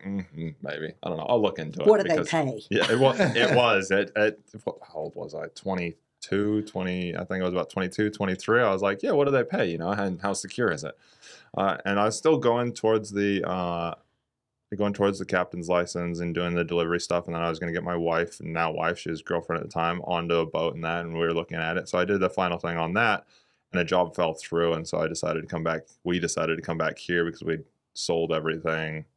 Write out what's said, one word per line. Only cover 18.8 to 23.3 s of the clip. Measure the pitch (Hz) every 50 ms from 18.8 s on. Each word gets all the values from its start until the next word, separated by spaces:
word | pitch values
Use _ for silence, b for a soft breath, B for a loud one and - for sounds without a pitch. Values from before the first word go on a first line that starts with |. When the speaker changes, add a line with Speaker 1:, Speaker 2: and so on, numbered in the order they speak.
| 80 82 87 -
Speaker 1:
she | - 85
was | 82 76
girlfriend | - - 90 85 85 - 85 82 -
at | -
the | -
time, | 85 82 85 85 87 -
onto | - 87 85 85 85 85
a | 82 82
boat | 80 80 82 82 85 -
and | 85 82
that, | 82 85 85 85
and | 85 82
we | 82
were | 85 82 82
looking | 82 85 - 85 85
at | 80 82 85 90
it. | 87 -
So | - 90
I | 90
did | 95 101 98
the | 92 90
final | - - 92 90 87 85
thing | - 85 85 82
on | 82 85 90
that, | 107 117 113 104 - - _